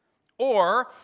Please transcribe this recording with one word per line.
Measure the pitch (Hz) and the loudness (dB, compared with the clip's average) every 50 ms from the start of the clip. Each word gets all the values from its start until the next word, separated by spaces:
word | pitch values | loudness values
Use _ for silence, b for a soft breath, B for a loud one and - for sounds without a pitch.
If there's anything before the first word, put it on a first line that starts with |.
| _ _ _ _ _ _ _ - | _ _ _ _ _ _ _ -4
Or | 247 269 240 208 175 175 202 240 254 B B B | -2 0 2 2 2 2 0 -2 -2 B B B